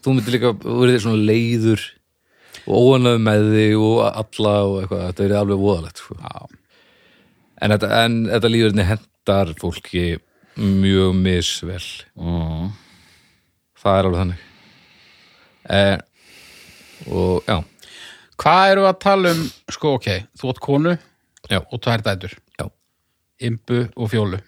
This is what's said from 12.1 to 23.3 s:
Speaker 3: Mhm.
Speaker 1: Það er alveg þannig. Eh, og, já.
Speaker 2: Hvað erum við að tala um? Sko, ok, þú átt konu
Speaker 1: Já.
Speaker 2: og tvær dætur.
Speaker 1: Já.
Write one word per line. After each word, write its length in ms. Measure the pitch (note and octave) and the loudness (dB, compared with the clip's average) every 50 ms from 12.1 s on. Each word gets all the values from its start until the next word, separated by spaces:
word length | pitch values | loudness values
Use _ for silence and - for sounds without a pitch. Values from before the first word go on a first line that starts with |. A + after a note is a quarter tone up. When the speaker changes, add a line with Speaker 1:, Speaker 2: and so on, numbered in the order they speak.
| _ | _
Speaker 3:
Mhm. 560 | - F2 E2+ F2 E2+ E2 D#2+ D#2+ D#2+ E2+ G2 G#2+ - _ _ _ _ _ _ _ _ _ _ _ _ _ _ _ _ _ _ _ _ _ | -10 -8 -6 -4 -4 -4 -6 -6 -6 -8 -8 -10 -12 _ _ _ _ _ _ _ _ _ _ _ _ _ _ _ _ _ _ _ _ _
Speaker 1:
Það 160 | G2+ G2 G2 | 0 2 2
er 100 | F#2+ F#2+ | 2 0
alveg 140 | F2+ E2+ F#2+ | 0 -2 -2
þannig. 240 | F2+ F2 F2 - - _ _ _ _ _ _ _ _ _ _ _ _ _ _ _ _ _ _ _ _ _ _ _ | -4 -6 -8 -14 -20 _ _ _ _ _ _ _ _ _ _ _ _ _ _ _ _ _ _ _ _ _ _ _
Eh, 340 | - - G2 G2 G2 G2 - - _ _ _ _ _ - - - - - - - - - - - - - - - - | -2 2 2 4 2 2 -2 -6 _ _ _ _ _ -20 -20 -20 -20 -20 -20 -20 -20 -20 -20 -20 -20 -20 -20 -14 -8
og, 320 | - F2+ F2+ F2+ F#2 F2 - | -4 -2 -2 0 -2 -2 -2
já. 140 | - A2 E2+ - - _ _ - - - - - - - - _ _ _ - | -2 -4 -4 -4 -8 _ _ -20 -20 -20 -20 -20 -20 -20 -20 _ _ _ -2
Speaker 2:
Hvað 320 | - D3+ E3 F#3 F#3+ G3 | 0 2 4 4 6 4
erum 160 | G3 G3 G3 | 4 4 4
við 20 | F#3+ | 2
að 100 | F#3 F#3+ - | 0 0 0
tala 320 | G3+ G3 G3 F#3 F3 E3 | 0 2 2 2 0 0
um? 100 | E3 D#3+ C3+ - - _ - | 0 -4 -8 -10 -14 _ -18
Sko, 240 | - - - D#3 C#3 B2 | -14 -4 -2 -2 -2 -2
ok, 100 | - A2 F#2+ F2+ G#2 _ _ - | -2 -4 -4 -4 -6 _ _ -10
þú 160 | - C3 B2+ | -6 -6 -6
átt 80 | - - | -6 -2
konu 320 | - C#3 C#3 D#3 E3+ F3+ E3+ - _ _ _ _ _ _ _ _ - | 0 0 2 2 2 0 -2 -4 _ _ _ _ _ _ _ _ -4
Speaker 1:
Já. 80 | G#2 F#2+ | -4 -4
Speaker 2:
og 220 | - _ - A#2 - | -4 _ -12 -6 -4
tvær 240 | A#2+ A#2 A2+ A2 | -2 -2 -2 -2
dætur. 320 | A2 G2 F#2 F#2+ F#2+ - _ _ _ _ | -4 -6 -6 -8 -14 -16 _ _ _ _
Speaker 1:
Já. 100 | - - G2+ _ _ _ _ _ _ _ _ _ _ _ _ | -12 -12 -12 _ _ _ _ _ _ _ _ _ _ _ _